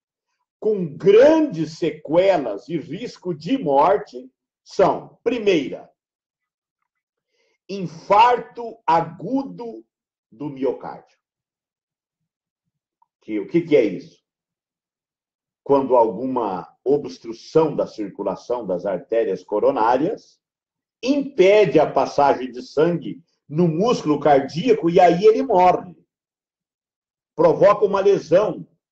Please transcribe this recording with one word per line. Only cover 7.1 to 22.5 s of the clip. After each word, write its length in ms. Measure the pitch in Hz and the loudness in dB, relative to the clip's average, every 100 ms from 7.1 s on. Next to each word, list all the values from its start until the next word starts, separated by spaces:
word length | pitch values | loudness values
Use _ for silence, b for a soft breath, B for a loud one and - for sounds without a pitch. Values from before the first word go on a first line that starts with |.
| _ _ _ _ _ - | _ _ _ _ _ -14
infarto 1080 | 196 175 - - 202 240 240 - - 233 - - | -10 -10 -14 0 4 4 2 -4 -16 -16 -10 -2
agudo 1000 | 165 165 - 165 269 269 170 233 - _ _ _ _ _ | -2 -2 -10 -8 -6 -8 -14 -16 -16 _ _ _ _ _
do 180 | 113 147 | _ -14
miocárdio. 680 | 135 127 104 80 69 _ _ _ _ _ _ _ _ _ _ _ _ _ _ _ _ _ _ _ _ _ _ | -6 -6 -6 -12 -18 _ _ _ _ _ _ _ _ _ _ _ _ _ _ _ _ _ _ _ _ _ _
Que, 180 | - 107 | -10 -10
o 80 | - | -2
que 140 | 170 | -4
que 140 | 151 147 | 2 2
é 80 | |
isso? 400 | 104 90 - _ _ _ _ _ _ _ _ _ _ _ _ _ _ _ | 2 -6 -14 _ _ _ _ _ _ _ _ _ _ _ _ _ _ _
Quando 320 | - 139 135 123 | 0 0 2 2
alguma 800 | 110 98 131 127 107 90 80 _ | 2 -2 -6 -4 -6 -8 -12 _
obstrução 920 | 127 143 131 - 113 - - 156 160 107 | -2 -2 -4 -14 -16 -16 -2 0 0 -2
da 100 | 95 | -6
circulação 800 | - 101 - 98 90 - 123 101 | -8 -12 -8 -8 -8 -8 -8 -6
das 200 | 87 98 | -6 -6
artérias 580 | 90 - 113 107 92 | -8 -4 -2 -2 -6
coronárias 1000 | - 104 120 131 110 127 165 - _ _ _ _ _ _ _ _ | -6 -2 0 0 0 0 -2 -6 _ _ _ _ _ _ _ _
impede 760 | 240 285 208 - 185 214 180 151 | -4 -4 -4 2 4 6 4 2
a 120 | 139 | 2
passagem 600 | 139 127 - 139 120 127 | -2 -2 0 0 0 -6